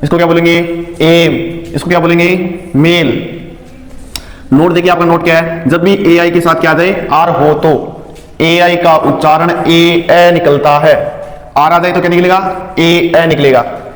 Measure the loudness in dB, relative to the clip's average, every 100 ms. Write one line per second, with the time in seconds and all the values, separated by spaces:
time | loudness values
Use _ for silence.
0 | 0 0 2 2 2 0 -2 -6 -10 -2
1 | 2 4 2 0 -6 -8 -10 -8 -2 0
2 | 0 2 2 0 -4 -8 -6 0 2 2
3 | 0 -4 -6 -12 -16 -18 -20 -20 -20 -18
4 | -16 -16 -16 -20 -2 2 2 0 0 0
5 | 2 0 2 0 0 -4 -2 0 2 2
6 | 2 2 2 0 0 0 0 0 0 -2
7 | -2 0 0 0 0 2 0 0 -4 -14
8 | -18 -20 -20 -2 0 2 2 2 2 2
9 | 2 0 2 2 0 -2 0 2 4 2
10 | 2 4 4 4 2 2 2 2 2 2
11 | 0 -8 -14 -16 -6 -2 2 2 0 -2
12 | 0 0 2 0 -2 -8 -8 -2 2 2
13 | 2 2 2 2 2 2 0 -8 -14